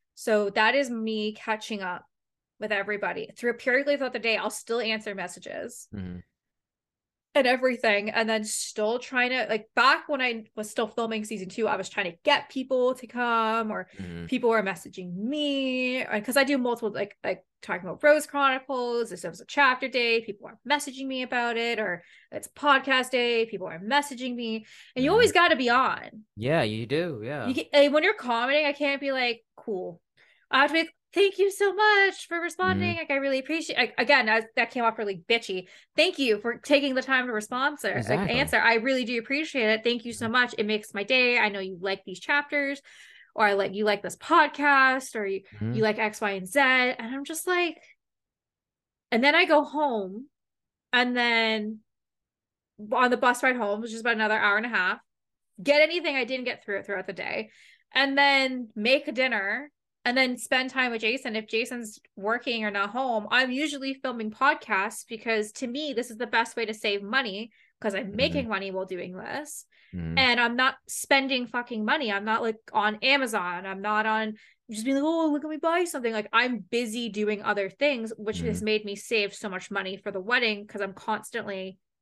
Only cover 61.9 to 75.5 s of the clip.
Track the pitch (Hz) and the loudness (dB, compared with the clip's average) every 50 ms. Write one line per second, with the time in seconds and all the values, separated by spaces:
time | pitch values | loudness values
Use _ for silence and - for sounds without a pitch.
61.9 | - - _ _ _ - 190 208 226 247 - 277 233 226 214 208 202 202 202 202 | -14 -18 _ _ _ -6 -2 -2 -2 -2 -2 -4 -4 -2 -2 -2 0 0 -2 -2
62.9 | 208 247 269 262 233 220 208 - - 247 262 254 247 262 302 302 294 277 269 269 | -2 -2 -2 0 -2 -2 -2 2 2 2 2 2 0 -2 -2 -2 -4 -4 -6 -6
63.9 | 269 269 - 262 254 233 220 214 214 - 262 285 302 302 - - 220 190 196 220 | -6 -4 -6 -6 -6 -4 -6 -8 -2 2 4 4 4 2 0 -2 -2 0 0 -2
64.9 | 220 - - - 233 220 - 233 226 214 214 214 - - 269 240 240 285 311 294 | -6 -10 -12 -12 -12 -8 -4 0 0 0 0 -2 -6 -8 -8 -6 -6 -6 -6 -4
65.9 | 254 214 254 254 226 214 247 233 - 226 233 233 - 240 226 208 220 214 - 220 | -4 -4 -4 -4 -6 -8 -4 0 2 2 2 0 -2 -4 -4 -4 -4 -4 -2 -2
66.9 | 202 202 202 196 233 269 269 220 185 202 226 233 _ _ _ _ _ _ - 220 | -2 -2 -2 -2 -2 0 0 -2 -4 -8 -10 -12 _ _ _ _ _ _ -4 -4
67.9 | 196 190 - 190 202 220 269 - - 294 254 220 208 190 196 196 185 190 190 190 | -2 -2 -4 -6 -2 0 0 0 0 0 -2 -2 -4 -4 -4 -4 -6 -6 -6 -6
68.9 | 185 175 180 180 175 185 - - - 262 302 294 - - - _ _ _ _ _ | -6 -8 -8 -8 -10 -10 -10 -8 -8 -8 -8 -10 -12 -16 -18 _ _ _ _ _
69.9 | - - 165 - - - 262 247 240 240 240 240 240 247 262 262 - - _ - | -10 -8 -6 -4 -4 0 0 2 2 2 2 0 0 0 0 0 -2 -4 _ -14
70.9 | - - - - 285 277 269 269 269 247 247 226 - 247 240 - 247 214 214 220 | -12 -10 -2 2 2 2 2 2 -2 -2 -4 -4 -6 -6 -6 -6 -6 -4 -2 0
71.9 | 277 320 277 220 202 196 202 220 220 226 226 226 220 220 _ - - 214 208 214 | 0 0 0 -2 -4 -2 -2 -2 -2 0 0 -2 -4 -6 _ -6 -2 0 0 0
72.9 | 214 214 - 254 277 285 269 226 214 208 175 175 175 175 190 190 190 190 196 208 | 0 0 2 2 4 4 2 0 -2 -2 -2 -4 -4 -6 -6 -8 -8 -6 -4 -2
73.9 | 214 214 214 220 220 220 220 220 214 - - _ _ _ _ - 220 214 220 262 | 0 0 0 0 0 0 0 -2 -6 -8 -14 _ _ _ _ -14 -12 -6 -2 0
74.9 | 269 277 285 311 330 330 330 311 294 294 285 311 | 0 2 2 2 2 2 2 2 0 0 -2 -6